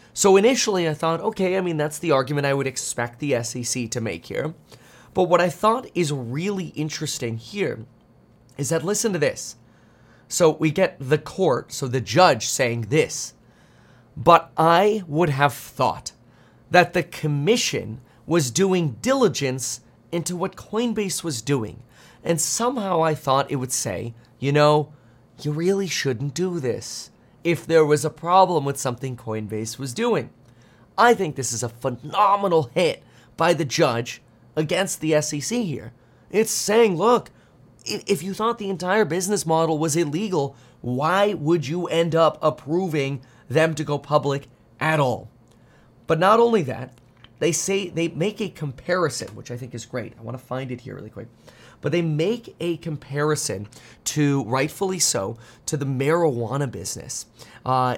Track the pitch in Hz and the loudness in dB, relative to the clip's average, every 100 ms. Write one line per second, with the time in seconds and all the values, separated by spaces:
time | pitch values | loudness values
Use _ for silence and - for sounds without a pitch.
0 | - - 208 196 226 254 - 190 165 151 | -16 0 6 8 6 4 2 0 0 0
1 | 165 165 208 220 185 190 180 156 151 - | -2 0 -2 -2 0 0 0 0 -2 -2
2 | 170 135 131 147 139 139 135 127 - - | 2 2 2 0 0 0 -2 -6 -8 -4
3 | 120 - 147 123 113 127 120 127 113 123 | -6 -6 -2 -2 -2 -6 -6 -4 -4 -4
4 | 113 85 - 104 147 170 _ - - - | -4 -6 -6 -6 -6 -8 _ -20 -20 -20
5 | - - 175 175 175 - 214 240 - - | -6 0 4 4 2 2 0 0 -2 -2
6 | 156 143 117 139 190 196 156 - 156 - | -2 -2 -6 -4 -4 -4 -6 -6 -6 -6
7 | 151 - 120 113 - 202 160 113 113 _ | -8 -6 -6 -6 -8 -4 -4 -4 -12 _
8 | _ _ _ _ _ - 143 165 160 208 | _ _ _ _ _ -8 -2 -2 0 -2
9 | 226 175 143 - - - _ _ _ _ | 0 0 0 -2 -10 -16 _ _ _ _
10 | _ _ _ - 165 160 160 151 185 - | _ _ _ 2 2 4 0 2 0 0
11 | 131 151 - - 180 123 - - 131 127 | -2 -2 -2 -2 0 0 -4 -8 -4 -4
12 | 101 143 180 117 - - 123 120 107 151 | 0 6 6 6 -2 -2 -2 -2 0 0
13 | - - - - _ _ _ _ _ _ | 0 -4 -12 -14 _ _ _ _ _ _
14 | _ - 165 165 - - 165 170 208 214 | _ -2 6 6 4 2 4 6 4 2
15 | 170 147 175 139 143 - - - 123 - | -2 0 0 2 2 0 -10 -2 -2 -2
16 | - - _ _ _ _ _ 180 175 180 | -10 -18 _ _ _ _ _ 4 4 0
17 | - - 156 143 151 233 - 117 98 113 | -4 -6 -4 0 2 2 0 -4 -6 -12
18 | - _ - 170 127 113 190 185 156 107 | -16 _ -2 0 0 2 2 2 0 -2
19 | 247 269 220 - 135 131 - - - _ | 0 2 2 2 -2 -4 -6 -10 -14 _
20 | _ 170 160 175 185 - - 214 240 220 | _ -6 -6 -6 -6 -8 -6 -2 -2 -2
21 | 196 - 170 120 123 143 107 113 - _ | -4 -4 -6 -6 -2 -2 -2 -10 -20 _
22 | - - - 170 - - 240 269 196 170 | -20 -12 -4 -2 -2 -2 -2 -2 -2 0
23 | 160 156 - 135 139 139 127 - 123 90 | 2 0 0 0 0 -4 -4 -4 -4 -6
24 | 117 - - _ 135 147 147 151 147 - | -8 -12 -20 _ 0 4 6 4 0 -8
25 | - _ _ - 147 151 175 196 190 - | -20 _ _ -10 -6 -2 0 0 0 -2
26 | 139 113 143 147 185 175 127 101 - - | -2 -2 -4 -2 -2 -2 -2 -4 -6 -12
27 | - _ _ _ 170 160 - 160 151 147 | -14 _ _ _ -2 -2 4 4 6 4
28 | 156 - 165 185 180 165 139 139 135 123 | 2 -4 2 6 6 4 -2 -2 -4 -4
29 | 135 123 117 110 107 107 110 - 131 120 | -8 -8 -8 -6 -6 -6 -6 -8 -8 -2
30 | 240 190 - - - _ - _ _ - | 0 0 -2 -12 -20 _ -20 _ _ 4
31 | 233 226 175 147 120 117 120 - 135 120 | 6 6 2 -4 -6 -4 -6 -4 -6 -6
32 | 147 165 202 202 196 165 131 - 165 - | -6 2 4 4 4 2 2 0 0 -2
33 | - _ _ - 165 156 147 151 151 117 | -10 _ _ 0 2 2 0 2 2 2
34 | 117 - _ _ _ - 156 175 196 - | -4 -10 _ _ _ -4 -2 0 -2 -4
35 | 156 151 151 147 - 240 196 123 113 - | 0 0 0 -4 -4 -4 -2 -6 -10 -18
36 | _ _ _ 190 220 - - 214 226 165 | _ _ _ 0 0 -2 2 4 4 4
37 | 214 247 - _ _ _ _ _ - 202 | 2 2 0 _ _ _ _ _ -12 -10
38 | - 196 185 190 226 226 196 180 185 208 | -2 -2 -2 -4 -4 -2 -4 -4 0 2
39 | 180 170 185 202 151 160 165 156 160 156 | 2 0 -2 -2 2 2 2 2 0 0
40 | 151 151 214 175 139 - - _ 120 123 | 0 -2 -2 0 -2 -6 -20 _ -6 -2
41 | 151 190 208 175 143 175 127 175 170 165 | 2 4 2 2 2 0 0 -4 -2 0
42 | 170 160 156 - 156 - 139 170 190 151 | 2 4 4 4 0 -2 -2 -2 0 -2
43 | 135 139 - - - 135 165 156 147 143 | -2 -4 -10 -20 -2 2 2 0 -4 -4
44 | - 151 135 139 - _ _ _ 151 160 | 0 0 0 -4 -6 _ _ _ -2 2
45 | 135 110 - - _ _ _ _ _ _ | 0 -2 -8 -20 _ _ _ _ _ _
46 | - 160 185 226 233 226 131 101 127 - | -4 2 4 4 4 4 0 -6 -10 -16
47 | _ _ - _ 151 156 - 196 185 151 | _ _ -20 _ -2 0 -2 -2 -2 -4
48 | 170 147 196 208 202 - 151 - - 180 | -4 -2 -4 -4 -8 -8 -10 -10 -4 0
49 | 156 - 101 110 - 120 127 120 - 127 | 0 -4 -10 -12 -12 -12 -12 -12 -10 -10
50 | 107 113 113 123 - 127 131 123 123 98 | -10 -12 -12 -12 -10 -8 -8 -10 -12 -14
51 | 104 - 113 - - - - - - 165 | -14 -16 -18 -20 -20 -20 -20 -10 -2 0
52 | 165 151 175 233 - - 170 160 170 147 | 0 0 0 -2 -6 -8 -6 -6 -6 -10
53 | - 143 151 147 - 95 107 - - - | -8 -2 0 0 -2 -6 -8 -16 -20 -12
54 | - 151 143 139 107 131 151 - 190 185 | -6 0 2 2 0 0 -2 -2 -4 -2
55 | - 110 98 113 - - - 151 135 127 | -2 -2 -4 -8 -16 -16 -8 -4 -2 0
56 | 139 170 165 120 113 139 139 95 92 - | 2 2 2 0 -2 -2 -4 -6 -10 -10
57 | 127 - - _ - - - 131 127 | -12 -12 -14 _ -20 -12 -2 0 0